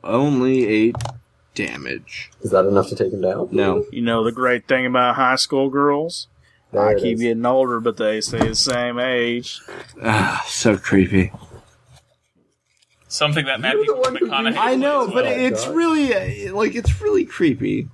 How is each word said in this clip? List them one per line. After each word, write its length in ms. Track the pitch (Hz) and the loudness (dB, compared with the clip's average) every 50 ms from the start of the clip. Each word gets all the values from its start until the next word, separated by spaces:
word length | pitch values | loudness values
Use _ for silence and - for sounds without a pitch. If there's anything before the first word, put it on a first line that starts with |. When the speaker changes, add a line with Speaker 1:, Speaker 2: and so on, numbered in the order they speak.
| - | -4
Speaker 1:
Only 600 | - 110 123 139 147 143 127 127 131 131 131 123 | 0 0 2 2 2 2 2 2 2 2 2 2
eight 280 | 104 110 110 110 117 120 - - - - - _ _ _ _ _ _ _ | 2 4 4 4 2 2 -2 -8 -8 -10 -12 _ _ _ _ _ _ _
damage. 760 | - 107 64 60 69 67 64 67 - - - - - - - _ _ | -8 -8 -8 -8 -10 -10 -10 -10 -10 -12 -16 -16 -16 -16 -16 _ _
Speaker 2:
Is 100 | - - | -6 0
that 140 | 95 95 95 | 2 4 4
enough 220 | 98 101 98 92 - | 6 4 2 2 2
to 60 | - | -2
take 180 | - 104 92 95 | -2 -2 -2 -2
him 80 | 98 | -2
down? 280 | 90 92 98 143 - - | -2 -2 -2 -2 -6 -2
Speaker 1:
No. 340 | - 92 98 95 92 107 104 - | 0 0 2 2 2 0 -2 -4
Speaker 3:
You 100 | - 123 | -6 -4
know 220 | 117 117 117 113 110 | -2 0 0 0 0
the 80 | 117 | -2
great 360 | 113 127 127 127 123 117 _ | -2 0 0 0 0 -2 _
thing 180 | - 135 127 127 | 0 0 0 0
about 300 | 127 123 127 123 123 117 | 0 2 2 2 2 2
high 200 | 131 135 127 131 | 2 2 2 2
school 340 | 131 - - 147 135 135 139 | 0 0 0 0 0 0 0
girls? 580 | 131 143 143 147 143 143 160 170 180 - - _ _ _ _ _ _ _ _ _ | 0 2 2 2 2 0 -2 -6 -8 -12 -14 _ _ _ _ _ _ _ _ _
Speaker 2:
There 100 | - 101 | -2 2
Speaker 3:
I 120 | 101 104 107 | 2 4 2
Speaker 2:
it 60 | 98 | 2
Speaker 3:
keep 140 | - 120 113 | 2 0 0
Speaker 2:
is. 60 | 113 | 0
Speaker 3:
getting 240 | 120 117 117 113 120 | 0 0 0 0 0
older, 340 | 120 127 131 135 127 120 117 | 2 2 2 2 2 -2 -2
but 180 | 113 120 107 | -2 -4 -2
they 220 | - 113 107 110 110 | 0 -2 0 0 -2
stay 260 | 104 - - 113 113 | -4 -4 -2 -2 -2
the 80 | 113 110 | -2 0
same 420 | - - 127 127 120 123 123 120 120 | -2 0 0 0 -2 -2 -4 -4 -2
age. 600 | 123 131 127 123 120 120 120 120 123 - - - - - - - - - - - | -2 0 0 0 0 0 -2 -4 -6 -8 -14 -16 -16 -16 -16 -16 -16 -18 -16 -6
Speaker 1:
Ah, 420 | - 113 107 107 95 - - - - | -2 0 0 2 0 0 -2 -6 -8
so 300 | - - - - 120 104 | -6 -6 0 2 2 2
creepy. 540 | 92 - - - 98 92 90 101 95 90 - - - - - - - - _ _ _ _ _ - - _ _ _ _ _ _ _ _ _ _ _ _ _ _ _ _ _ _ _ _ _ | 2 0 2 4 4 4 6 4 2 2 2 -2 -12 -20 -20 -20 -20 -20 _ _ _ _ _ -20 -20 _ _ _ _ _ _ _ _ _ _ _ _ _ _ _ _ _ _ _ _ _
Speaker 4:
Something 380 | _ - - 151 147 147 160 143 | _ -4 -2 0 0 0 0 0
that 140 | 135 135 - | -2 -4 -2
Speaker 2:
You're 120 | - 131 | 0 0
the 60 | 139 | 0
Speaker 4:
Matthew 180 | - - - - | 2 2 0 0
Speaker 2:
one 180 | 508 508 508 - | 0 0 -2 0
who 120 | - 359 | -2 -2
Speaker 4:
McConaughey 180 | - - - 226 | -2 0 0 0
Speaker 2:
used 100 | 226 226 | 0 0
Speaker 1:
I 180 | - 214 247 262 | 0 0 2 2
know, 280 | 262 269 285 294 277 240 | 2 2 2 2 0 0
Speaker 4:
plays 100 | 185 - | 0 0
Speaker 1:
but 120 | 247 254 | 0 0
Speaker 4:
well. 140 | - - 254 254 | 0 0 0 0
Speaker 1:
it's 200 | 254 - - - | 0 0 -2 -4
Speaker 2:
Josh. 80 | 262 302 | -2 0
Speaker 1:
really, 760 | 330 339 330 320 311 285 262 226 190 185 - - 202 202 196 | 0 2 2 2 2 2 2 0 0 -2 -4 -6 -6 -8 -6
uh, 60 | 190 | -2
like, 200 | 202 226 - - | -2 -2 0 -2
it's 240 | 240 - - - - | 0 0 0 0 2
really 240 | 427 415 415 381 349 | 0 2 2 2 0
creepy. 640 | - - - 180 156 120 120 - 101 104 113 - - | 0 -2 0 2 2 2 0 -2 -2 -2 -4 -4 -8